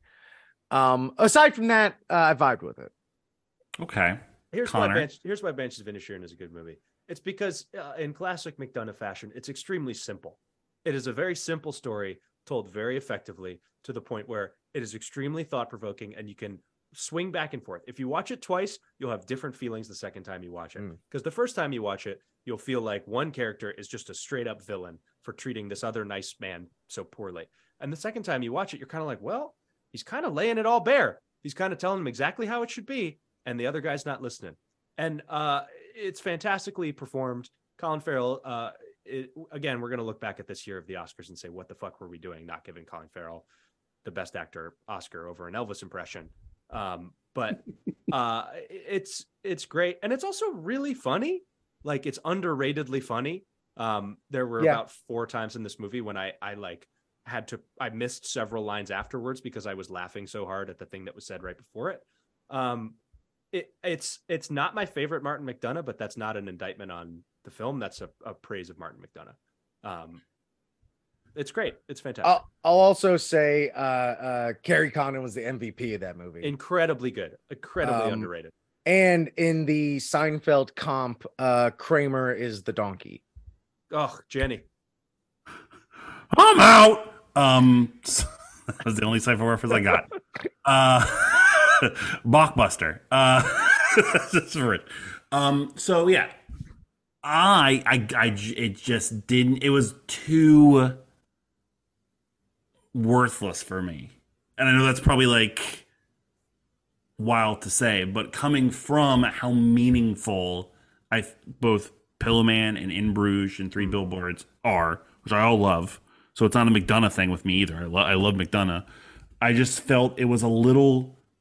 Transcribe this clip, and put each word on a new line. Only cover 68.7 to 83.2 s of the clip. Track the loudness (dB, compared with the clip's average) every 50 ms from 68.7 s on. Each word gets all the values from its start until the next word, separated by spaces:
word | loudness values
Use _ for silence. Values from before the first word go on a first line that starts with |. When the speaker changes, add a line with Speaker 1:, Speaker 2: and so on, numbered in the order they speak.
| -18 -18
Speaker 3:
Martin | -18 -18 -18 -20 -20
McDonagh. | _ _ -20 -20 -20 _ _ _ _ _ _ _ _ _ _ -16
Um, | -14 -14 -14 -16 -18 -20 -20 _ _ _ _ _ _ _ _ _ _ _ _ _ _ _ _ _ _ _ _ _ _ _
it's | -12 -12 -10
great. | -8 -6 -6 -6 -8 _ _ -18
It's | -18 -14
fantastic. | -12 -12 -8 -2 0 2
Speaker 1:
I'll, | 2 0 -2 -8 _ _ 2
I'll | 4 6 8
also | 8 6 6 4 2 2 2
say, | 2 0 0 2 2 4 4 2 2 0 -2 -4
uh, | -4
uh, | -4 -2 -2 -2 -2 -2 -4 -6 -6 -6 -4 -4 -4 -6 -6 -6 -2
Carrie | 0 2 2 2 0
Condon | -2 -2 -2 -2 -4 -6 -8
was | -10 -10
the | -8 -8
M | -8 -8 -8
V | -10 -12
P | -10 -8 -8 -6 -6
of | -6
that | -8 -10 -12
movie. | -14 -16 -18 -14 -10 -8
Speaker 3:
Incredibly | -8 -8 -8 -6 -2 0 0 0 0 0 -4 -6 -8
good. | -8 -8 -10 -12 -14 -20 _ _
Incredibly | -20 -20 -18 -10 -6 -4 -4 -2 -2 -2 -2
Speaker 1:
Um, | -4 -4
Speaker 3:
underrated. | -6 -8 -10 -10 -12 -14 -18 -20 _ _ _ _ _ _
Speaker 1:
and | 2 4 4 6 6 4 2 0 -2 -2
in | -2 0 0 0 0 0
the | 0 0 0 0 -2 -2
Seinfeld | -4 -4 -2 0 0 0 0 -2 -2 2 2 4 4 2 0 -6
comp, | -8 -6 -4 -4 -2 -4 -6 -8 -10 -14 -16 -8 -4
uh, | 0 2 2 2 2 0
Kramer | -2 -6 -2 0 2 2 2 0 0 -2 -2 -2
is | -2 -4 -6 -6 -8 -8 -8
the | -6 -4
donkey. | -4 -4 -4 -6 -10 -14 -18 -20 -20